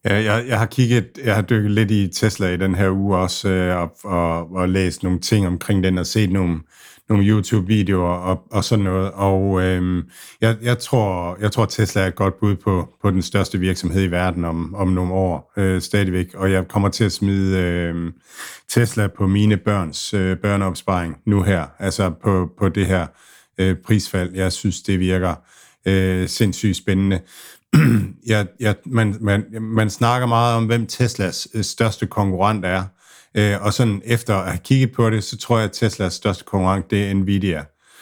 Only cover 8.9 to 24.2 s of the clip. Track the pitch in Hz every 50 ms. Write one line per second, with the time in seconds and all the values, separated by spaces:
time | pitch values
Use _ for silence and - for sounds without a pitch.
8.9 | 92 95 95 98 - 95 98 98 95 95 98 98 95 92 92 92 92 90 90 92
9.9 | 92 87 82 - - - - - - _ 110 110 113 104 117 120 120 - - -
10.9 | - 123 107 98 92 90 87 87 90 95 107 104 - 127 110 95 - - 110 -
11.9 | - 101 95 92 87 - 98 98 - - 110 104 101 87 - 107 95 90 76 -
12.9 | _ _ - 101 92 95 85 - - 101 92 - - 95 90 95 92 - - 87
13.9 | 80 98 95 92 85 87 90 92 87 90 85 85 82 82 85 80 98 101 95 92
14.9 | 92 90 90 90 92 95 95 92 82 69 - _ _ 104 98 95 92 92 90 -
15.9 | - 101 101 92 90 90 90 90 - 95 95 95 95 92 92 - - 104 98 98
16.9 | - - 113 95 - - 101 98 98 98 95 95 95 92 90 87 87 87 87 85
17.9 | 85 85 85 85 - _ _ _ - - - - - - _ - - 120 120 113
18.9 | - 110 104 95 - - 98 95 95 104 104 107 107 87 - 104 104 98 87 78
19.9 | 73 - - - - 101 92 92 95 90 101 104 101 101 98 95 85 - - -
20.9 | 95 90 85 82 71 - _ 110 101 101 90 101 98 85 78 69 - _ 98 98
21.9 | - - 98 90 80 - - 107 98 92 90 80 - - 104 92 80 101 95 85
22.9 | 95 90 80 73 _ _ - - - - _ _ _ - 92 95 90 78 - -
23.9 | 110 104 - - - 95